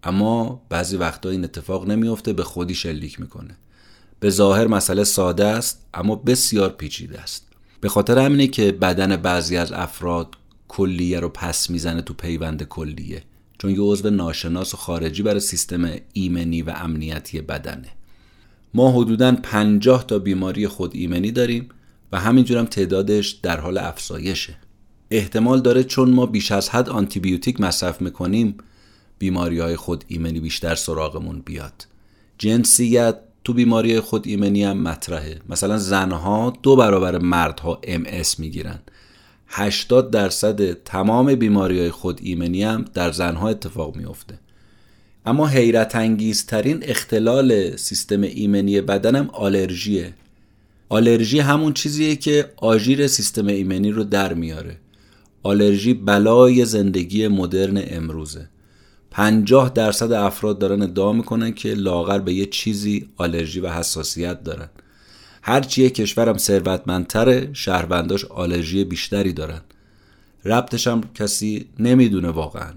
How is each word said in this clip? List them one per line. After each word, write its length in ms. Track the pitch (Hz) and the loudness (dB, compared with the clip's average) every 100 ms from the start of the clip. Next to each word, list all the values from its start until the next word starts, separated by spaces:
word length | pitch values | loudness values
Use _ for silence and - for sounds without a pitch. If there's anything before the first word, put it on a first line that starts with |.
اما 600 | 85 95 107 117 113 123 _ | -2 0 2 0 -2 -8 _
بعضی 280 | 85 87 95 | -6 -4 -2
وقتا 320 | 85 - 92 | -4 -4 -6
این 160 | 95 | -4
اتفاق 440 | 87 - 76 95 92 | -6 -10 -8 -6 -2
نمیفته، 440 | 107 113 107 - | 0 0 -2 -4
به 100 | 92 | -4
خودی 320 | 87 - 87 | -4 -6 -6
شلیک 460 | 92 85 78 76 - | -6 -6 -8 -10 -14
می‌کنه. 360 | - - - - _ _ _ - _ - | -16 -16 -18 -20 _ _ _ -20 _ -2
به 100 | 104 | 0
ظاهر 360 | 95 98 98 113 | 4 4 4 4
مسئله 380 | 104 - 95 | 2 0 0
ساده 400 | 104 - 92 85 | 0 0 0 2
است، 420 | 101 110 120 - - | 0 0 -4 -8 -14
اما 220 | - 92 110 | -4 -4 -2
بسیار 520 | 127 127 - 107 95 | 0 0 2 0 0
پیچیده 520 | - 76 - - 73 | -2 -12 -12 -14 -16
است. 260 | - - - _ _ _ | -14 -16 -18 _ _ _
به 80 | 101 | -4
خاطر 300 | 107 101 120 | -2 2 4
همینه 280 | 135 143 135 | 4 4 2
که 260 | - 104 | 2 0
بدن 440 | 95 92 87 95 92 | 2 0 2 0 0
بعضی 400 | 90 90 82 87 | 0 -2 -2 -2
از 160 | 82 | -4
افراد 600 | 90 87 - 87 85 82 - _ _ _ | -6 -10 -8 -4 -4 -6 -12 _ _ _
کلیه 520 | - 95 90 90 87 | -4 -2 0 -2 -2
رو 80 | 85 | -6
پس 420 | - 87 80 - | -8 -6 -4 -4
می‌زنه 320 | 87 85 82 | -4 -4 -6
تو 120 | - | -8
پیوند 480 | 80 87 82 80 78 | -10 -8 -6 -6 -8
کلیه، 600 | 73 - 78 76 - 78 - _ _ _ | -10 -10 -10 -10 -12 -14 -16 _ _ _
چون 120 | 101 | -4
یه 100 | 98 | 0
عضو 300 | 101 101 104 | 2 2 2
ناشناس 640 | 104 85 78 85 87 92 | 0 0 -6 -4 -4 -6
و 20 | - | -8
خارجی 460 | - 85 80 76 | -6 -4 -4 -2
برای 180 | 104 101 | -2 -2
سیستم 500 | 101 90 - 87 87 85 - | -2 -6 -6 -4 -4 -6 -10
ایمنی 500 | - 90 87 85 82 | -6 -2 -2 -2 -4
و 80 | 80 | -4
امنیتی 680 | 80 85 78 78 78 - 78 | -8 -6 -6 -6 -8 -8 -12
بدنه. 480 | 76 76 - - 64 - - - _ _ _ _ _ | -8 -8 -8 -14 -14 -18 -18 -20 _ _ _ _ _
ما 180 | 110 131 | 2 4
حدوداً 400 | 123 113 110 127 123 | 4 2 4 4 4
پنجاه 640 | - 107 107 104 110 127 120 | 0 0 4 4 6 4 4
تا 120 | 104 | -2
بیماری 500 | 95 92 92 90 101 | 0 -2 -2 -2 -4
خود 260 | - 87 | -4 -8
ایمنی 360 | - 87 87 101 | -4 -4 -2 -2
داریم 380 | 120 120 117 - - _ _ _ | 0 0 -2 -6 -20 _ _ _
و 80 | 95 | -4
همینجور 380 | 101 127 123 120 | 4 4 6 2
هم 60 | |
تعدادش 640 | 117 - 92 92 101 104 101 | 0 0 0 2 2 2 0
در 320 | - 87 82 | -4 -4 -4
حال 180 | 76 95 | -2 -4
افزایشه. 800 | 87 82 - 80 82 92 - - _ _ _ _ _ | -6 -10 -12 -8 -6 -6 -8 -14 _ _ _ _ _
احتمال 500 | 110 98 113 113 131 | -2 0 0 4 4
داره 240 | 127 123 | 4 4
چون 260 | 131 - 127 | 2 4 6
ما 160 | 127 123 | 6 4
بیش 260 | 107 101 | 0 0
از 160 | 101 98 | -2 0
حد 200 | 120 123 | -2 -2
آنتیبیوتیک 720 | 123 98 101 92 92 107 127 | 0 -2 -2 -2 -2 -2 -2
مصرف 400 | 98 85 90 87 | -2 0 -4 -4
می‌کنیم، 560 | 90 - 90 104 113 101 - _ _ _ _ _ | -8 -6 -2 0 0 -2 -16 _ _ _ _ _
بیماری‌های 580 | 95 90 87 82 82 85 | -2 -2 -2 -2 -2 -4
خود 280 | - 85 - | -4 -8 -6
ایمنی 320 | 85 82 82 | -6 -4 -4
بیشتر 340 | 80 - 85 | -6 -6 -4
سراغمون 680 | 82 - 80 78 73 80 78 | -4 -4 -4 -6 -6 -10 -12
بیاد. 460 | 76 78 73 - - _ _ _ _ _ | -12 -12 -14 -18 -20 _ _ _ _ _
جنسیت 800 | 107 113 113 - 120 120 117 110 - _ | 0 2 2 2 2 4 2 0 -8 _
تو 80 | - | -4
بیماری‌های 480 | 120 120 113 113 113 | 2 4 4 2 0
خود 260 | 110 110 104 | 0 -4 -2
ایمنی 380 | 104 101 101 | -2 0 2
هم 180 | 101 98 | 0 -2
مطرحه. 560 | 90 80 - 82 76 80 - | -4 -6 -8 -8 -8 -12 -10
مثلاً 300 | 87 98 107 | -4 -2 -2
زنها 760 | 95 98 95 87 87 104 120 123 | 0 0 0 -2 -2 0 0 -2
دو 140 | 139 131 | 4 6
برابر 420 | 113 98 92 87 | 6 4 2 0
مردها 640 | 87 87 80 76 82 82 | 0 2 0 -4 -8 -8
ام 180 | - 85 78 | -6 -6 -6
اس 320 | 85 80 - | -4 -4 -4
می‌گیرن. 400 | 80 73 76 - - _ _ _ _ _ _ | -6 -8 -10 -12 -16 _ _ _ _ _ _
هشتاد 600 | - 104 104 - 123 127 | -4 -2 -2 4 4 4
درصد 600 | 110 98 - 107 104 98 | 2 0 0 -2 0 0
تمام 640 | 87 - 95 98 113 135 | -2 -6 -2 2 4 4
بیماری‌های 560 | 135 113 101 92 90 85 | 4 4 4 2 0 0
خود 300 | 82 92 87 | -2 -6 -6
ایمنی 400 | - 85 87 92 | -6 -4 -2 -2
هم 220 | 104 110 107 | -2 -2 -4
در 160 | - 87 | -2 -2
زنها 380 | 82 87 82 101 | 0 -2 -2 -2
اتفاق 480 | 107 95 - 76 78 | -4 -6 -8 -8 -8
میفته. 420 | - - - - _ _ _ _ _ _ _ _ - | -12 -14 -18 -20 _ _ _ _ _ _ _ _ -2
اما 200 | 131 151 | 0 2
حیرت 500 | 135 117 113 110 117 | 4 4 4 2 0
انگیزترین 840 | 113 110 110 104 - 110 120 156 | 0 0 0 -2 -2 -2 0 -2
اختلال 960 | 147 113 - 110 110 127 135 110 92 - | -4 -6 -2 0 2 4 4 4 2 -4
سیستم 460 | - 98 - 101 | -6 -6 -2 0
ایمنی 580 | 101 - 104 101 98 101 | 0 -2 0 2 2 2
بدنم 500 | 98 101 107 135 139 | 2 0 2 2 0
آلرژیه. 840 | - 101 98 92 87 104 98 87 87 _ _ _ _ _ _ _ | -2 0 2 0 -4 -2 -2 -4 -14 _ _ _ _ _ _ _
آلرژی 500 | 107 117 117 110 143 | 2 4 4 4 2
همون 340 | 139 147 156 | 4 2 2
چیزیه 440 | 147 151 147 156 151 | -2 -4 -2 -2 0
که 360 | 151 147 139 - | 0 0 0 -2
آژیر 500 | 110 113 110 139 143 | 2 4 4 2 2
سیستم 400 | - 107 - 101 | 0 -2 -2 0
ایمنی 440 | 101 92 92 101 | 0 0 0 0
رو 140 | 107 | 0
در 300 | 101 98 98 | 0 0 0
میاره. 440 | 82 82 78 80 80 _ _ _ _ _ _ | -2 -6 -8 -12 -16 _ _ _ _ _ _
آلرژی 520 | 95 101 104 101 107 | 0 4 4 4 2
بلای 680 | 123 98 101 107 117 127 127 | 0 2 4 6 8 8 8
زندگی 640 | 117 110 98 92 85 101 107 | 4 2 2 0 -2 -2 2
مدرن 540 | 98 90 92 95 98 92 | 0 0 0 0 0 -4
امروزه. 640 | 85 80 78 76 80 78 _ _ _ _ _ _ | -6 -6 -8 -10 -12 -16 _ _ _ _ _ _
پنجاه 580 | - 104 110 104 127 127 | 0 4 4 6 6 6
درصد 440 | 127 110 104 113 | 2 0 0 0
افراد 460 | 113 101 - 107 98 | 2 0 0 -4 0
دارن 240 | 98 101 | 0 0
ادعا 300 | 101 90 98 | 0 0 2
می‌کنن 400 | 113 117 113 113 | 2 0 -2 -2
که 220 | 110 - | -4 -6
لااقل 440 | 107 95 87 85 98 | -2 0 0 0 -2
به 160 | 95 | 0
یه 120 | 92 98 | -2 -2
چیزی 640 | - - 104 104 104 - - | -4 -4 -4 -2 -4 -6 -6
آلرژی 440 | 87 85 80 90 | -4 -2 -4 -4
و 100 | 87 | -6
حساسیت 720 | 85 85 82 - - 87 85 | -4 -4 -6 -6 -6 -6 -6
دارن. 260 | - 78 78 _ _ _ _ - - - | -10 -12 -12 _ _ _ _ -20 -20 -14
هرچی 400 | - 127 135 - | -2 0 0 4
یه 80 | 127 | 4
کشورم 480 | 127 104 - 113 104 | 4 -2 2 2 2
ثروتمندتره، 1120 | - 98 90 92 - 92 87 107 120 127 139 | 2 2 2 -2 -2 -4 -2 2 4 4 0
شهرونداش 720 | 143 - 90 82 90 85 98 | -8 -2 -2 0 -2 0 -2
آلرژی 600 | - - 87 87 80 92 | -4 -6 -2 -2 -2 -2
بیشتری 480 | 95 87 - 101 98 | -2 -4 -4 -2 -2
دارن. 280 | 80 78 80 - _ _ _ _ _ _ _ | -2 -8 -12 -16 _ _ _ _ _ _ _
ربطش 420 | 92 113 123 120 123 | -2 0 0 -2 -2
هم 140 | 117 107 | -2 -4
کسی 540 | - 104 - 107 104 - - | -6 -4 -4 -4 -6 -10 -2
نمی‌دونه 500 | 117 127 123 98 87 | 4 6 6 4 -2
واقعاً. 440 | 80 76 - - | -4 -6 -8 -12